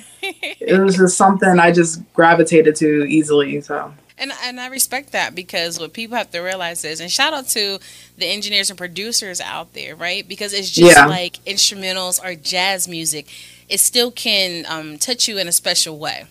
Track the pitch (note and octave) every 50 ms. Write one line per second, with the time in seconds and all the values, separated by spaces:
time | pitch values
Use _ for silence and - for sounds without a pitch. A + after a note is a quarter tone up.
0 | - - - _ G4 F#4+ - _ - D4 F#4+ - - - F3+ F#3+ G3 G3 F3+ F#3
1 | F#3 F3+ - - G3+ F#3+ G3 F#3 G3 F#3 F3+ F3 E3+ F3 E3+ F3 E3+ E3 - -
2 | - - _ - E3+ E3 E3+ E3 D#3+ E3 E3+ D#3 D#3 D#3 D3+ - D#3+ D3+ D3+ D3
3 | C#3+ C#3 D3+ D#3 D3+ D3 D3 D3 C#3+ C#3 C#3+ D3 - - D3 C#3+ D3 D3+ - -
4 | _ _ _ - - C#4 - C3 A#3 B3 B3 B3+ B3 B3+ C4+ B3+ - - A#3+ C4+
5 | C#4+ _ - G3 E3 A2+ D3 F3+ F#3 - - F3 E3+ E3+ E3 E3 - - - A#3
6 | A3+ G#3+ A#3+ A3+ G3 - - E3+ F3 F#3 F#3+ F#3+ F3 E3+ F3 E3+ - D3+ D#3+ D#3
7 | E3+ F3 - - C#4 D#4+ D#4 C#4 B3+ - - A3+ G3+ G3+ G3 F#3 - - - -
8 | - _ _ - F3+ E3 G3 G#3 G3 G#3 G#3 G3 G3 G3+ F#3+ E3+ F3+ F3+ E3 F#3+
9 | G#3 A#3 A#3 - A3 F#3 F3+ - - F#2 B2 D#3 E3 - - C#3+ C#3 C3 - -
10 | E3 F3 F#3 G3+ - F3 G3 - G#3+ G3+ G3+ G3 F#3+ E3+ - E3+ E3+ F3 D#3+ C#3+
11 | C#3+ D3+ - F3+ F3+ F3 - - - F#3+ G3 G3 - - G#3 G3 F#3+ F#3 F#3 F#3+
12 | F#3 F3+ F3+ - F#3 F#3 F3 D#3 C#3+ - F3+ F3+ F#3 G3 G3 F#3 F#3 F#3 E3+ D#3+
13 | D#3+ D#3 D#3 D3 C#3+ - - - - - - - _ - G3 G3 - - - B3
14 | G#3 - - - - A#3 G#3 G3 F#3+ F3+ E3+ E3 - - D#3+ D#3 D#3 D#3 D3+ D3
15 | - B3+ B3 B3 - A#3 G#3+ F#3+ F3 E3+ E3+ - - F#3+ F3 - - E3 D#3 D3
16 | D#3 C#3+ - - - -